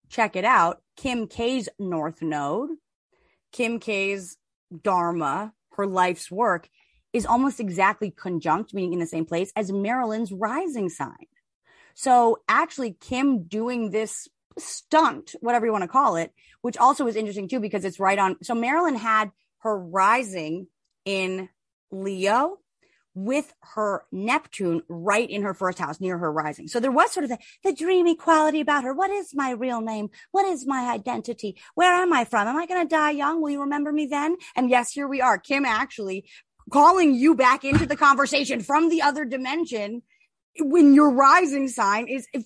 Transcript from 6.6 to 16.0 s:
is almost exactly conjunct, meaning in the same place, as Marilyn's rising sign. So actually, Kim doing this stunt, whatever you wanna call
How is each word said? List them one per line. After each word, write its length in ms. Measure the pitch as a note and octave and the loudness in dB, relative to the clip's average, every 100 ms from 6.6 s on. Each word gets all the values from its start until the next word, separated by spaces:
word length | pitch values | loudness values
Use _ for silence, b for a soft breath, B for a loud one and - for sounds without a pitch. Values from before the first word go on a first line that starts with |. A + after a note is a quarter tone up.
| _ _ _ _ _ | _ _ _ _ _
is 120 | A#3+ G3 | -6 0
almost 360 | A#3+ C4+ - | 2 2 -2
exactly 500 | G#3 F3 F#3+ G#3 G3+ | -6 0 0 0 -6
conjunct, 600 | - F3+ E3+ E3 D#3+ - | -8 -6 -4 0 -2 -2
meaning 180 | G3 F3+ | -6 -4
in 80 | F3 | -2
the 60 | E3 | -4
same 180 | D#3+ | -4
place, 300 | D#3+ E3+ G3 - | -4 -4 -4 -4
as 160 | F#3+ | -4
Marilyn's 640 | G3 G3+ B3+ A#3 A3 G#3+ | -4 -2 -2 -2 -4 -6
rising 560 | F#3+ G#3+ C#4 F#4 A#3+ F#3 | -4 -4 -4 -6 -4 -6
sign. 380 | - C3+ - - _ _ _ b b b | -4 -8 -8 -20 _ _ _ b b b
So 460 | - C4 B3 A#3 - - | -6 4 6 6 2 0
actually, 480 | A#3 E4 - A#3+ E3 | 0 0 -4 -8 -8
Kim 440 | - B3+ C#4 A#3+ | -8 -2 0 0
doing 480 | E3 G#3+ A#3 A#3+ A3 | -2 -6 -4 -4 -4
this 360 | G#3 A3 - - _ _ - | -4 -4 -8 -16 _ _ -16
stunt, 760 | - - - D#4 D4 C3 - - | -14 -14 0 2 2 0 -14 -8
whatever 260 | A#3 A#3+ A3+ | -2 0 0
you 60 | |
wanna 160 | G#3+ A#3 | -2 0
call 300 | C4+ | 2